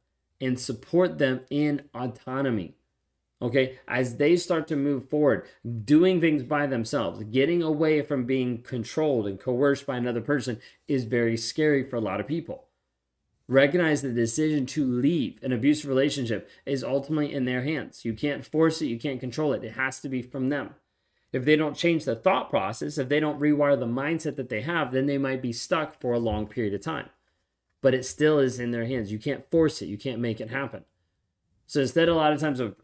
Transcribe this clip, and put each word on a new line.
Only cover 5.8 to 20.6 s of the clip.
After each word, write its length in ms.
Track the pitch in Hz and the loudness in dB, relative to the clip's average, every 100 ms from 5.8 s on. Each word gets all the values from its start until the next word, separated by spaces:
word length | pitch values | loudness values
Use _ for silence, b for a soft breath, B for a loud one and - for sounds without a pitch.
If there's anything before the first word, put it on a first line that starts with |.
doing 360 | 101 151 185 180 | 4 6 6 4
things 240 | 165 151 | 2 2
by 240 | 123 147 143 | 0 -2 0
themselves, 560 | 123 113 139 107 101 | -2 -2 -2 -2 -4
getting 380 | 107 127 143 175 | -2 2 2 2
away 380 | 160 147 160 151 | 0 2 2 2
from 240 | 143 139 | 0 -2
being 380 | 123 131 123 117 | 0 0 0 -4
controlled 640 | - 123 107 - 156 123 101 | -6 -6 -4 -2 0 2 0
and 140 | 95 | -4
coerced 460 | - 123 143 139 - | -2 2 2 2 -2
by 100 | 127 | -4
another 240 | 123 117 | -2 -4
person 400 | 110 143 123 110 B B - | -2 -2 -2 -8 B B -4
is 180 | 139 | -2
very 320 | 113 120 117 113 | 0 2 2 0
scary 460 | - - 151 143 | -4 0 2 2
for 140 | 131 120 | 0 -4
a 40 | |
lot 200 | 104 101 | -2 -4
of 80 | 104 | -4
people. 400 | 165 - - - _ _ _ _ _ _ _ - | -4 -6 -12 -16 _ _ _ _ _ _ _ 2
Recognize 520 | 131 143 175 165 147 | 4 4 4 2 2
the 120 | 131 | 0
decision 520 | 120 113 151 156 151 127 | 0 0 0 0 0 -2
to 200 | 156 131 | -2 0
leave 560 | 123 139 170 107 - | 2 2 2 0 -4
an 100 | 131 | -4
abusive 380 | 120 139 151 139 | 0 2 2 2
relationship 580 | 131 143 139 117 101 B B | 2 2 0 -2 -4 B B
is 200 | - 135 | -6 -4
ultimately 500 | 123 135 131 156 143 | -2 -2 0 -2 -2
in 100 | 139 | -2
their 180 | 127 127 | -2 -2
hands. 420 | 135 151 90 - | -2 -4 -6 -8
You 100 | 117 | -8
can't 320 | 110 147 135 - | -4 -4 -4 -4
force 340 | 151 160 160 | 2 2 2
it. 60 | 143 | -4
You 120 | 117 | -4
can't 220 | 147 127 | -4 -6
control 320 | 127 123 151 | -6 -2 0
it. 120 | 107 | 0
It 80 | 110 | -4
has 280 | 127 131 - | -4 -4 -4
to 80 | 143 | -6
be 140 | 127 | -6
from 260 | 123 139 131 | -6 -4 -2
them. 280 | 143 | -2